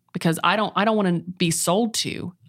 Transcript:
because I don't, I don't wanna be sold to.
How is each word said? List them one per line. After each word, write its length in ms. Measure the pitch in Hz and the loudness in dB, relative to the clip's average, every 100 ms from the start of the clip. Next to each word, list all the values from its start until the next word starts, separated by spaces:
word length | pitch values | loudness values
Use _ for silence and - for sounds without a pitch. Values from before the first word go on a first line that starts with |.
| _ | _
because 260 | - 175 160 | -2 0 0
I 120 | 170 202 | 0 0
don't, 180 | 208 - | 0 0
I 100 | 214 | 2
don't 120 | 220 | 2
wanna 240 | 190 175 | 2 0
be 280 | 175 180 175 | -2 -2 0
sold 460 | 165 - 185 233 - | 0 2 2 0 -2
to. 380 | - - 180 - | -6 -6 -10 -12